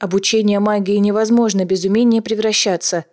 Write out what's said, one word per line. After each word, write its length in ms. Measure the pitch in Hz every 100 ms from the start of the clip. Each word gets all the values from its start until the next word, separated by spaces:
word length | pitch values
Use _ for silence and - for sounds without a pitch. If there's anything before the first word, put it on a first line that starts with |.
Обучение 600 | 185 196 - 220 208 202
магии 360 | 214 208 196 202
невозможно 720 | 208 208 220 240 226 196 180
без 180 | 185
умения 380 | 190 214 240 226
превращаться. 840 | 220 214 220 208 208 170 - 170 -